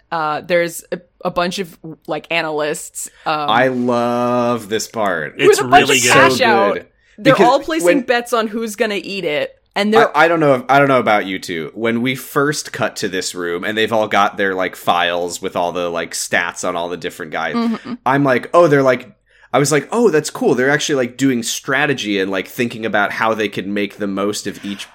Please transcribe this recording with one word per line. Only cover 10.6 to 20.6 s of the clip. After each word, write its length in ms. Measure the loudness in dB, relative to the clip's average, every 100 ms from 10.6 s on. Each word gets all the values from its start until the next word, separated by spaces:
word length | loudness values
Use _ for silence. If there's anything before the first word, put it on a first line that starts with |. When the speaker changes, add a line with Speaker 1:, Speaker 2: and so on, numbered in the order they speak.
| 4
Speaker 2:
I 80 | 4
don't 100 | 6
know 100 | 4
about 260 | 4 2 0
you 120 | -6
two. 320 | -6 -8 -8
When 260 | -4 -2 0
we 120 | -2
first 580 | -4 -4 -2 -2 -2 -8
cut 240 | -4 -4 -4
to 120 | -4
this 260 | -4 -6
room 280 | -6 -6 -4
and 120 | -4 -2
they've 160 | 0
all 160 | 0 2
got 280 | 2 2 0
their, 160 | -2
like, 200 | 0 -4
files 680 | -2 0 2 2 0 -4 -6
with 120 | -6
all 180 | -2 -2
the, 180 | -2 -4
like, 220 | -4 -6
stats 540 | -8 -2 -2 -2 -4 -4
on 100 | -4
all 120 | -4
the 80 | -6
different 360 | -8 -10 -10
guys, 220 | -6 -4
Speaker 1:
Mm-hmm. 400 | -2 -4 -4 -10 -6 0
Speaker 2:
I'm 180 | 2
like, 240 | 2 0 2
"Oh, 120 | 4 6
they're, 140 | 6
like," 320 | 4 2 -4 -20 _ _ _
I 40 | 0
was 120 | 2
like, 140 | 0 0
"Oh, 160 | 2 2
that's 200 | 2 -2
cool. 240 | -2 0
They're 160 | 2